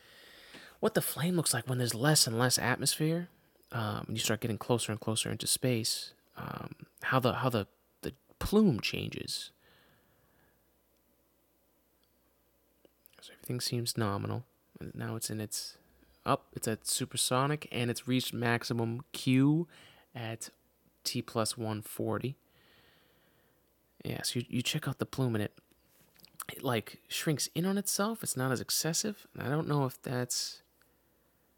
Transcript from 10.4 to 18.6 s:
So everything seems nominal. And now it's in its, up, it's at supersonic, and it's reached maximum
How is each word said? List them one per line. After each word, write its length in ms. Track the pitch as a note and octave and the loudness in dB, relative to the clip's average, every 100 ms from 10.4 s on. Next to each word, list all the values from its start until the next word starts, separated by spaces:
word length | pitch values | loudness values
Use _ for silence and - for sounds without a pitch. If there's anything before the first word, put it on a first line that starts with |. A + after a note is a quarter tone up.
| _ _ _ _ _ _ _ _ _ _ _ _ _ _ _ _ _ _ _ _ _ _ _ _ - _ - - | _ _ _ _ _ _ _ _ _ _ _ _ _ _ _ _ _ _ _ _ _ _ _ _ -20 _ -20 -20
So 100 | - | -20
everything 280 | - - B2 | -14 -8 -4
seems 360 | - A#2+ A#2 - | -2 -2 -2 0
nominal. 480 | G#2+ G2+ G#2 G#2+ - _ _ - | 0 0 -2 -4 -8 _ _ -14
And 160 | - | -12
now 220 | - A#2 A2+ | -8 -6 -6
it's 140 | - | -4
in 100 | A2 | -4
its, 380 | G#2+ - - - _ _ _ _ - | -4 -6 -8 -14 _ _ _ _ 0
up, 220 | C#3 - | 0 -2
it's 160 | - - | -6 -4
at 180 | G#2+ - | -2 -2
supersonic, 800 | - B2+ - - B2+ C#3 D3+ - | -2 -2 0 2 4 4 0 -4
and 180 | - A#2+ | -2 -2
it's 160 | A#2 - | -2 0
reached 280 | B2+ - | 2 0
maximum 720 | A2+ A#2 A#2 | 0 2 2